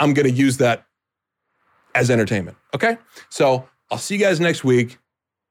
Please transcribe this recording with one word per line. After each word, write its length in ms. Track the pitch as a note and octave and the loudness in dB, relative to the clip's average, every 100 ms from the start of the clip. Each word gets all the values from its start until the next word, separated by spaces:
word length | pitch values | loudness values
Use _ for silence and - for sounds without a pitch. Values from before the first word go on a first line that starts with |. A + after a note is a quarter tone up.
I'm 140 | D3+ | 0
gonna 160 | C#3+ C#3 | 2 2
use 260 | B2 C#3 B2+ | 2 0 2
that 300 | B2 A2+ _ _ _ _ _ _ _ _ _ _ _ | 0 0 _ _ _ _ _ _ _ _ _ _ _
as 160 | B2 B2 | -2 0
entertainment, 460 | A#2 G#2 G#2 E2+ - _ | 0 0 -2 -6 -12 _
okay? 220 | - A#3 A#3 _ - - | -4 -2 -4 _ -20 -10
So 400 | - C#3+ B2+ B2+ _ - | 0 0 0 -4 _ -12
I'll 80 | A#2+ | -10
see 160 | - | -6
you 60 | G3+ | -2
guys 200 | G3+ D#3+ | 0 0
next 240 | E3+ D#3 | 0 0
week. 340 | C3 B2 A#2+ - _ _ _ _ _ | 2 2 0 -6 _ _ _ _ _